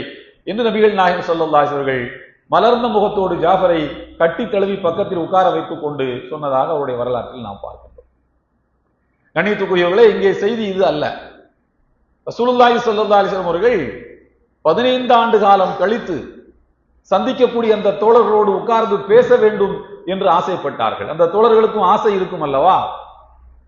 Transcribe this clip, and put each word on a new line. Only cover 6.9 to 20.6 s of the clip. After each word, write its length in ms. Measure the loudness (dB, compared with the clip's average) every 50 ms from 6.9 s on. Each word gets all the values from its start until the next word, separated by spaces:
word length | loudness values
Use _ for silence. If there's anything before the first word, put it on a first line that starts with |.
| -6 -6
வரலாற்றில் 480 | -4 -4 -6 -6 -6 -10 -14 -14 -14
நாம் 140 | -14 -14 -14
பார்க்கின்றோம். 460 | -16 -18 -18 -20 -20 _ _ -20 _ _ _ _ _ _ _ _ _ _ _ _ _ _ _ _ _ _ _ _ _ _ _ _ _ _ -6
கண்ணியத்துக்குரியவர்களே, 680 | -4 -2 -2 -2 -2 -2 -2 0 0 0 2 4 6 6 6
இங்கே 240 | 6 4 2 0
செய்தி 320 | 0 0 -2 -2 -2 -2 -4
இது 180 | -4 -2 0 0
அல்ல. 180 | 0 0 -2 -4 -6 -6 -10 -14 -20 -20 -20 _ _ _ _ _ _ _ _ _ _ _ _ _ _ _ _ _
ரசூலுல்லாஹி 520 | -10 -6 -2 -2 0 4 4 4 4 4 2
ஸல்லல்லாஹு 420 | 0 -2 -2 0 0 2 2 2
அலைஹி 100 | 2 2
வஸல்லம் 200 | -2 -4 -2 -2
அவர்கள் 280 | -2 0 0 0 0 0 -2 -6 -10 -14 -16 -20 -20 -20 _ _ _ _ _ _ _ _ -2
பதினைந்து 500 | 0 0 2 0 0 0 0 2 2 4
ஆண்டு 240 | 4 4 2 2 2
காலம் 380 | 4 4 4 4 2 0 -2 -2
கழித்து 380 | -2 -2 -2 -2 -4 -6 -8 -8 -10 -12 -18 -20 -20 -20 _ _ _ _ _ _ _ _ _ _ _ -2
சந்திக்கக்கூடிய 600 | -2 0 0 -2 0 2 0 2 2 0 0 0
அந்த 200 | 0 2 0 0
தோழர்களோடு 600 | 0 2 2 4 4 4 4 4 2 2 2 2
உட்கார்ந்து 460 | 0 -2 -2 0 0 0 0 0 -2 -2
பேச 360 | 0 4 4 4 6 6 4
வேண்டும் 400 | 4 4 2 2 0 -2 -2 -4 -6 -12 -16 -20 -14 -8
என்று 220 | -6 -4 -2 0 2
ஆசைப்பட்டார்கள். 800 | 2 2 0 -2 -4 -4